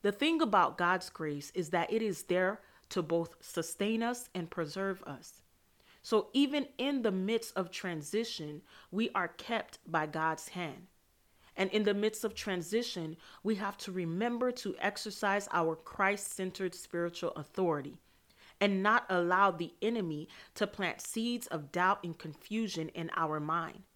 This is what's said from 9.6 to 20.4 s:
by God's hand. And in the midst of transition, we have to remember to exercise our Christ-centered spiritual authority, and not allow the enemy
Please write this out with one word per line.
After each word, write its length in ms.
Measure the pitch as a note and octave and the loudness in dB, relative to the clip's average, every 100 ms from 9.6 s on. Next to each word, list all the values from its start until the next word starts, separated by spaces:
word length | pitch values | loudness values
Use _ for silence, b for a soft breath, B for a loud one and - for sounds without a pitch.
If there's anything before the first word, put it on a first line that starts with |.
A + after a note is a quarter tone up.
| - - - | -4 -14 -2
by 220 | D#3+ D#3 | -2 0
God's 420 | D#3 D#3+ D#3+ - | 0 0 0 -6
hand. 380 | F3+ E3 D#3+ F3 _ _ _ _ b b - | -8 -8 -8 -18 _ _ _ _ b b -2
And 140 | F#3+ | 0
in 140 | G#3+ | 2
the 100 | G#3 | 2
midst 300 | G3+ G#3+ G#3+ | 2 0 0
of 100 | A3 | -6
transition, 840 | - - F3+ E3 G#3+ A#3 F3+ D#3+ E3 B B | -4 -4 -4 0 0 0 -4 -6 -8 B B
we 120 | G#3 G#3 | -2 0
have 220 | G3+ G3+ | -2 -6
to 140 | - | -6
remember 600 | F#3 E3 E3+ A#3 A#3+ B3 | -4 -2 0 0 2 0
to 220 | B3 G#3 - | 0 -6 -2
exercise 680 | G3+ G#3 G#3+ G3 G3+ G3+ G3+ | -2 -2 -8 -2 0 0 0
our 240 | F3 E3 E3 | 2 2 0
Christ-centered 1000 | - - G3 G3+ - - F#3+ F#3 F#3 | -8 0 2 2 -4 -4 -4 -2 -4
spiritual 560 | F3+ - E3+ E3+ E3+ E3+ | -6 -6 -2 -2 -2 -4
authority, 680 | - D3 - F3+ D3 C#3 - b b b b b b | -4 -8 0 2 2 -2 -12 b b b b b b
and 220 | G3+ F#3+ | 4 4
not 220 | G3+ A#3 - | 6 4 4
allow 420 | F3+ F3 F#3 G3 | 2 4 6 6
the 220 | E3+ E3 - | 4 -6 -2
enemy 480 | G#3+ A#3 F3 D3+ - B | -2 0 -2 -4 -8 B